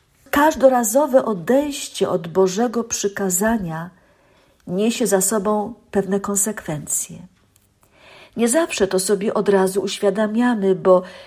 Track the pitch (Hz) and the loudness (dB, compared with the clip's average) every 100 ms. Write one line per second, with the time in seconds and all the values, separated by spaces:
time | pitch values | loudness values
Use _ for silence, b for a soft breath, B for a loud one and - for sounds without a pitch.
0 | _ _ - 285 302 294 262 247 214 254 | _ _ -4 2 2 6 4 4 2 2
1 | 302 247 226 190 160 262 294 277 - - | 4 2 2 -4 0 0 0 -6 -10 -4
2 | 190 175 165 170 190 180 240 233 233 - | -2 -2 -2 0 2 2 -2 -2 -6 -4
3 | 202 196 196 180 220 226 170 160 175 b | -4 -4 -4 0 0 -2 -4 -8 -12 b
4 | b b b b b b - 180 220 226 | b b b b b b -8 -2 -2 0
5 | 214 190 190 220 196 214 208 - _ 196 | 0 2 0 -2 -2 -2 -4 -12 _ -4
6 | 190 196 202 202 220 208 - 151 160 - | -2 -4 -2 -4 -4 -6 -8 -10 -6 -8
7 | - 170 180 _ _ _ _ _ B B | -8 -14 -20 _ _ _ _ _ B B
8 | B B B - 233 302 339 - 190 185 | B B B -2 2 2 0 0 0 0
9 | 185 202 208 220 202 196 185 196 196 - | 0 0 0 -2 2 2 2 0 -4 -2
10 | 202 190 214 220 247 226 196 185 190 180 | -2 0 -2 0 0 2 0 2 4 4
11 | 185 B | 2 B